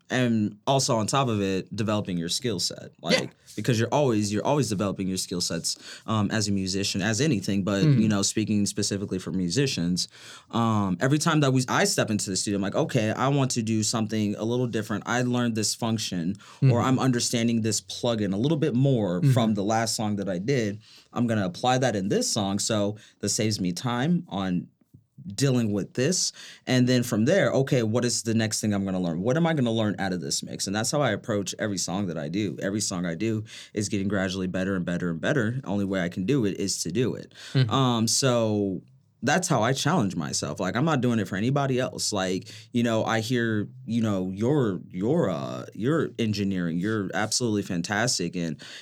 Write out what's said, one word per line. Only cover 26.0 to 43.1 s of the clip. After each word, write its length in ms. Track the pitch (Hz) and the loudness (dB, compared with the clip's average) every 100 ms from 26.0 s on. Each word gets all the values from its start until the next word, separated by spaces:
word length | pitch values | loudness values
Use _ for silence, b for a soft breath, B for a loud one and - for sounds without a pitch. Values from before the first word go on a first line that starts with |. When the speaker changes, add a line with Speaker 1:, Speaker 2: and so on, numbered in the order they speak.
| 139 180 - B B B B | 0 0 -4 B B B B
Speaker 1:
And 180 | 127 123 | 2 4
then 140 | 127 | 4
from 220 | 123 104 | 2 2
there, 260 | 117 190 139 | 4 4 4
okay, 320 | 127 135 135 | 2 2 2
what 220 | 110 117 | 2 0
is 180 | 120 - | 0 -2
the 100 | 117 | 0
next 280 | 113 110 - | 0 0 0
thing 120 | 107 | 0
I'm 120 | 101 | 0
gonna 160 | 98 92 | 0 0
learn? 200 | 87 82 | 0 0
What 160 | 101 139 | 0 2
am 80 | |
I 80 | 165 | 2
gonna 180 | 160 120 | 2 0
learn 240 | 113 107 95 | 2 0 0
out 140 | 95 | -2
of 80 | 90 | -2
this 200 | 71 - | -4 -6
mix? 240 | - 65 - | -6 -6 -4
And 80 | 101 | -2
that's 160 | 117 | 0
how 100 | 147 | 0
I 80 | 135 | 2
approach 420 | 98 - 104 98 - | 0 -2 -2 -2 -4
every 200 | 107 95 | -4 -4
song 280 | - 92 98 | -4 -2 -2
that 100 | 80 | -4
I 120 | 76 | -4
do. 280 | 90 104 69 | -2 -2 -2
Every 180 | 95 104 | -2 -2
song 260 | - 92 90 | -2 -2 -2
I 100 | 82 | -2
do 260 | 110 110 110 B B | -2 -2 -4 B B
is 140 | 104 101 | -6 -2
getting 180 | 107 98 | -2 0
gradually 400 | 104 95 92 92 | 0 0 -2 -2
better 300 | 90 92 95 | -2 -2 -2
and 80 | |
better 260 | 87 87 87 | -2 -2 -2
and 100 | 82 | -2
better. 400 | 101 135 107 127 | 0 0 0 -2
Only 200 | 135 101 | -2 -2
way 160 | 98 95 | 0 0
I 80 | 87 | -2
can 160 | 98 95 | -2 0
do 180 | 143 101 | 2 0
it 120 | - | 0
is 220 | 92 - | -4 -4
to 80 | 117 | -4
do 220 | 92 120 67 | -2 -2 -2
it. 180 | - B B | -10 B B
Speaker 2:
Mm-hmm. 160 | 135 120 | 0 2
Speaker 1:
Um, 360 | 123 131 117 113 | 4 2 2 2
so 760 | - 135 120 110 104 101 92 - _ _ _ | 2 2 2 2 0 0 -4 -10 _ _ _
that's 260 | 117 170 175 | 0 2 2
how 140 | 135 | 2
I 120 | 110 | 2
challenge 420 | 135 143 175 101 87 | 2 2 2 2 -2
myself. 440 | 71 - 71 85 | -4 -4 -4 -4
Like, 160 | 92 98 | -2 0
I'm 100 | 151 | 2
not 160 | 139 | 2
doing 160 | 120 113 | 2 0
it 100 | 95 | 0
for 80 | 95 | 0
anybody 420 | 117 139 139 123 | 0 0 0 0
else. 320 | 127 - - | -2 -4 -2
Like, 380 | 104 92 95 - B B | -2 0 -2 -6 B B
you 100 | 120 | 0
know, 220 | 120 113 | 2 2
I 160 | - | 2